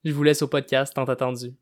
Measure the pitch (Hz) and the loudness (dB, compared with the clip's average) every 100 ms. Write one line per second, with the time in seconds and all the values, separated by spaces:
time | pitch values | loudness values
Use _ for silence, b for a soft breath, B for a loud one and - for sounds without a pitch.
0 | 165 143 147 147 139 143 135 131 139 - | -4 2 4 4 0 -2 0 0 0 -4
1 | 131 127 127 123 123 131 | -4 -2 -2 -4 -12 -16